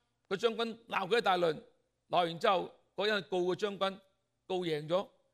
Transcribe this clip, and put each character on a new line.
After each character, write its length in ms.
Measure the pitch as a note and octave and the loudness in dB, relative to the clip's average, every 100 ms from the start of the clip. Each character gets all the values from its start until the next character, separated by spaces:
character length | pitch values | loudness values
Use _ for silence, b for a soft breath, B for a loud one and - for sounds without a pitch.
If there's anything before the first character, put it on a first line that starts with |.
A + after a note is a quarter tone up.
| _ _ _ | _ _ _
個 80 | F#3+ | -2
將 180 | A3+ | 0
軍 320 | A3 A3+ G#3 - | 0 -4 -6 -6
鬧 200 | F#3+ F#3+ | -4 0
佢 120 | A#3 | 2
一 20 | |
大 160 | G3 F3+ | 2 2
輪， 260 | E3+ D3+ - _ _ _ _ | 2 -2 -8 _ _ _ _
鬧 160 | E3 | 0
完 160 | F3 E3 | 2 2
之 80 | A3 | 2
後， 260 | F#3 F3 - _ - | 2 0 -10 _ -4
嗰 100 | G#3 | 0
人 160 | G#3 - | 0 -2
告 180 | F#3 F3+ | 0 0
個 80 | |
將 240 | F3+ G#3 G3+ | 0 -4 -2
軍， 220 | F#3+ F#3+ - _ _ _ - | -2 -4 -14 _ _ _ -6
告 140 | F#3 | -4
贏 240 | F3 D3+ D3+ | -2 -4 0
咗。 180 | F3+ G3+ _ _ | -2 -2 _ _